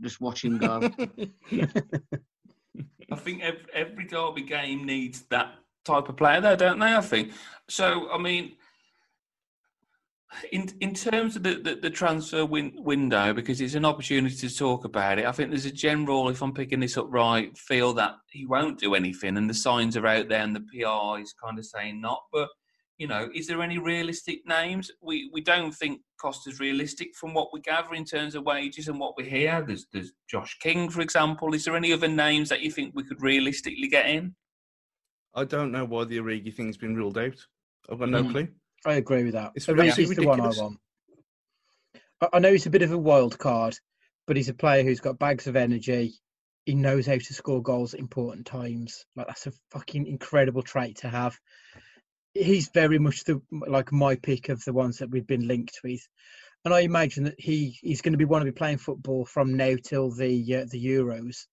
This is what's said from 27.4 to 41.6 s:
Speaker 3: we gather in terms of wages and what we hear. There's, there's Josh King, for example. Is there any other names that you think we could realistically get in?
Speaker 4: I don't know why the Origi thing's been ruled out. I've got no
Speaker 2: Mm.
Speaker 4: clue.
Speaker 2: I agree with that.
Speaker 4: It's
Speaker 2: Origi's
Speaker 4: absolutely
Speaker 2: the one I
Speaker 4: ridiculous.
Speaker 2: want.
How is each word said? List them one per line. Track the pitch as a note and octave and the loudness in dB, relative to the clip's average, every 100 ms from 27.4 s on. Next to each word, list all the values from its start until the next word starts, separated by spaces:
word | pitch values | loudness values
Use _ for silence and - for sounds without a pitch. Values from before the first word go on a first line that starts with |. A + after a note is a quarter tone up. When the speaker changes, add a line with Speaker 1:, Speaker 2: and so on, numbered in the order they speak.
| D3+ | -4
Speaker 3:
we | D#3 | -6
gather | D3+ D#3+ E3 | -4 -2 -2
in | E3 D#3 | -8 -6
terms | D3+ D3+ D3 | -6 -6 -4
of | C#3+ | -2
wages | C#3+ C#3+ D3 D#3 | -2 -4 -8 -8
and | C#3+ | -6
what | C#3 - | -8 -8
we | B2+ | -4
hear. | C3+ D3+ E3 C#3+ | 0 0 0 -2
There's, | F#2+ - | -8 -8
there's | G2 F2+ - - | -10 -10 -14 -8
Josh | G#2+ - - | -8 -6 -6
King, | D#3+ E3+ E3+ | -2 0 -2
for | E3+ | -2
example. | D#3 E3 D#3 D#3 D#3+ | 0 2 2 0 -2
Is | D#3 D#3+ | -2 0
there | E3+ | 0
any | E3 | 2
other | E3 E3 | 2 2
names | D#3 D3+ D3+ D3+ | 2 4 4 2
that | C3 | -2
you | D#3 | -2
think | D3+ C#3 C#3 | -4 -6 -8
we | |
could | C3+ C3 | -8 -2
realistically | C3+ C3+ C3+ C#3 - - C#3 | 2 4 2 -2 -6 -6 2
get | C#3+ B2 | 4 4
in? | D#3 F3+ - _ _ _ _ _ _ _ _ _ | 2 -2 -10 _ _ _ _ _ _ _ _ _
Speaker 4:
I | B2 C3+ | -6 -2
don't | D3 C#3+ | -2 -2
know | B2+ B2 | -4 -4
why | A#2 A#2 | -2 -2
the | A#2 | -4
Origi | A2+ A2 G#2 | -4 -4 -6
thing's | G#2+ A2+ G#2+ | -8 -8 -6
been | A2+ A2 | -4 -2
ruled | G#2 G#2 | -2 -2
out. | B2 B2+ - _ _ _ - | -4 -6 -16 _ _ _ -12
I've | A#2+ | -6
got | B2 | 0
no | B2 | 0
Speaker 2:
Mm. | B2+ | 0
Speaker 4:
clue. | C3+ E3 - _ _ D#3 | -2 -4 -8 _ _ -2
Speaker 2:
I | |
agree | D3 B2 C3 | 0 2 0
with | A#2+ | 0
that. | A2+ G#2 - | -2 -6 -6
Speaker 4:
It's | - | 2
Speaker 2:
Origi's | D#3+ E3+ | 6 6
Speaker 4:
absolutely | F3+ D#3+ E3+ | 6 2 4
Speaker 2:
the | D3 | 4
one | B2+ | 4
I | A#2 | 4
Speaker 4:
ridiculous. | A2 | 0
Speaker 2:
want. | G#2 G#2 _ _ _ _ _ _ _ _ | -4 -10 _ _ _ _ _ _ _ _